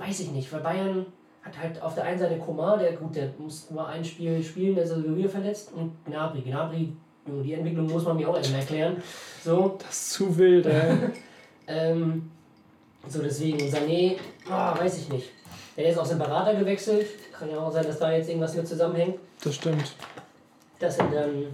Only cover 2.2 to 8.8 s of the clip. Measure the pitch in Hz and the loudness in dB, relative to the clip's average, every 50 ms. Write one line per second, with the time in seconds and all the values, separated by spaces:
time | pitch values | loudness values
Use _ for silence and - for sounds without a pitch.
2.2 | 185 170 165 160 - - 156 151 165 190 214 196 185 170 165 160 160 156 - 156 | 2 0 0 0 -2 -4 -4 0 4 4 4 4 4 2 0 -2 -6 -6 -4 -4
3.2 | 139 131 135 - 151 156 - - - - 160 156 160 156 156 165 165 165 - - | -4 -4 -6 -10 -12 -12 -12 -14 -14 -10 -8 -8 -6 -6 -6 -6 -8 -8 -8 -6
4.2 | 170 165 165 160 160 - - 190 185 196 190 175 165 165 165 160 156 156 156 180 | -2 -2 0 -2 -2 -4 -4 -2 0 2 2 2 2 0 0 -2 -2 0 0 0
5.2 | 196 196 196 196 190 202 208 - - - - 165 165 165 - - - 147 147 151 | 0 0 0 -2 -4 -4 -4 -6 -10 -14 -8 -6 -6 -6 -6 -10 -12 -8 -6 -4
6.2 | 156 160 156 135 120 123 131 147 160 160 160 165 160 - - - - _ _ _ | -4 -4 -4 -6 -6 -4 -4 -2 -2 -2 -2 -2 -4 -4 -4 -10 -16 _ _ _
7.2 | _ 147 143 139 135 147 156 156 160 165 165 160 160 156 165 170 165 170 165 156 | _ -8 -6 -6 -4 -4 -4 -2 -2 -2 -2 0 0 0 0 0 0 0 0 0
8.2 | 151 135 175 165 139 135 135 135 135 - 151 156 | 0 0 0 0 0 0 0 0 -2 -2 -2 0